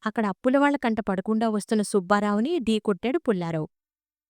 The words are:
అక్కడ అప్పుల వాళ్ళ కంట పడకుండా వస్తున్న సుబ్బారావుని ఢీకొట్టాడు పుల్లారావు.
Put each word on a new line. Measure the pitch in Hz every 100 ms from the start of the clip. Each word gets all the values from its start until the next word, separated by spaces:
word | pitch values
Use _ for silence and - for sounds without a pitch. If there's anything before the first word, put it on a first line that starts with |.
| 220
అక్కడ | 233 208
అప్పుల | 185 262 277
వాళ్ళ | 285 285
కంట | 240 220
పడకుండా | 208 185 190 220 226
వస్తున్న | 214 - 214
సుబ్బారావుని | 202 208 180 208 208 208 247 349
ఢీకొట్టాడు | 220 220 - 190 226 320
పుల్లారావు. | - 190 170 160 156 _ _ _ _ _ _